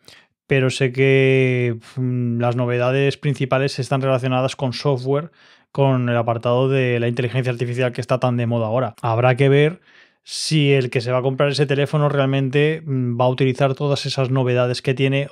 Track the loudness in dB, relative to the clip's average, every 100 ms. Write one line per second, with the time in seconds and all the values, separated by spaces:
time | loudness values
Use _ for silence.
0 | -20 -20 _ _ -2 0 2 0 0 2
1 | 4 4 4 4 2 0 -2 -4 -10 -6
2 | -4 -2 -2 -2 -2 -2 -2 0 0 2
3 | 0 0 -2 -2 0 0 0 -4 -4 -2
4 | 0 0 0 0 -2 -2 -6 -2 -2 -2
5 | -2 -2 -4 _ _ _ _ 0 2 2
6 | 0 0 0 -2 0 2 2 2 0 0
7 | -2 -2 -2 -2 -2 -4 -4 -2 -2 -2
8 | -4 0 0 0 -2 -2 -2 -2 -4 -4
9 | -2 2 2 4 4 4 2 -2 _ _
10 | _ _ -14 -10 -2 2 4 2 2 -2
11 | -2 -2 0 0 0 0 0 0 0 0
12 | 0 0 0 0 0 0 0 -2 -4 -2
13 | -2 0 0 2 0 2 0 0 -2 -2
14 | -4 -4 -2 0 0 0 0 -2 -4 -2
15 | 0 -2 -2